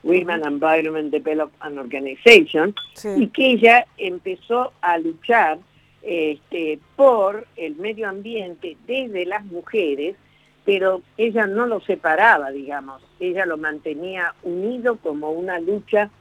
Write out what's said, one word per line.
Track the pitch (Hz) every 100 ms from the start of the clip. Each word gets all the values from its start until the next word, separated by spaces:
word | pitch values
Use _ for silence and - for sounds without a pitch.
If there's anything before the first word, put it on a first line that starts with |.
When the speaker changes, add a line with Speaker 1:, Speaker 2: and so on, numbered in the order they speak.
Speaker 1:
Women | 139 180 175 170
Speaker 2:
Ujú. | 151
Speaker 1:
Environment | 143 156 160 156 156 151
Development | 147 156 156 151 _ 151 143
Organization, | 123 135 135 135 233 226 156 160 175 208 -
Speaker 2:
Sí. | - 208 196
Speaker 1:
y | 226
que | - 262
ella | 240 226 240 240 -
empezó | 180 180 190 180 _ 233 151 _
a | 180 170
luchar, | 165 160 - 233 175 156 _ _ _ _
este, | - 170 156 147 _ 175 160 151 _ -
por | 277 233 190 208 233 -
el | 160 151
medio | 202 214 214
ambiente | 190 208 226 185 165 180 151 -
desde | 254 254 190 180
las | 202
mujeres, | 202 175 - 226 165 139 156 202 _ _ _ _
pero | - 196 190 185 - -
ella | 226 220 208
no | 202 240
lo | 208
separaba, | - 180 165 156 220 190 139
digamos, | 139 139 143 139 135 _ _
ella | 180 180
lo | 185 156
mantenía | 156 151 156 147 180 185 170 -
unido | 185 175 202 254 240 226
como | 165 147 151
una | 160 185 180
lucha | 165 208 - 208 208 _